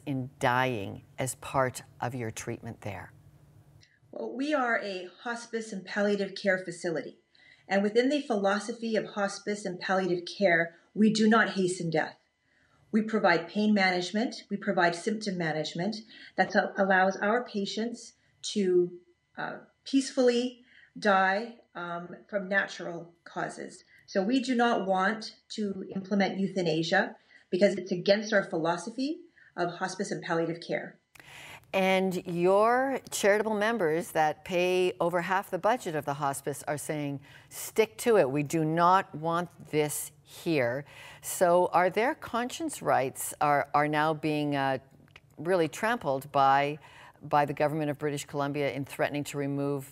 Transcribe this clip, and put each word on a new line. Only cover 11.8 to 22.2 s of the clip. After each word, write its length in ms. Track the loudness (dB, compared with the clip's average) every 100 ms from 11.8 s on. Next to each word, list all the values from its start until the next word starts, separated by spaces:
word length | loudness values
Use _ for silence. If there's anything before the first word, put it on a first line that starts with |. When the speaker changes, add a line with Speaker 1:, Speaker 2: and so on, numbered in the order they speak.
| -2
Speaker 2:
death. 280 | 0 -2 -8 _ _ _ _ _ _ _
We 100 | 0
provide 460 | 0 2 4 2 0
pain 260 | 0 2
management, 680 | 4 4 2 -2 -2 -2 -4 -8
we 40 | -4
provide 380 | -2 2 2
symptom 420 | 2 -2 -4 -4 -2
management 600 | -2 -2 -4 -4 -4 -6 -12 -20 -4 -2
that 200 | 2 2
al-, 180 | 0 2
allows 400 | 4 4 4 2
our 260 | 0 0
patients 720 | 0 -4 -4 -4 -6 -6 -14 -20 _ _ -6
to, 380 | 0 4 4 4 -2 -20 _ _ -10
uh, 180 | -10 -10 -16 _
peacefully 760 | -2 0 0 2 4 4 0 -6 _ -20 _ -2
die, 560 | 2 4 4 2 -4 -10 _
um, 360 | -12 -8 -8 -10 -16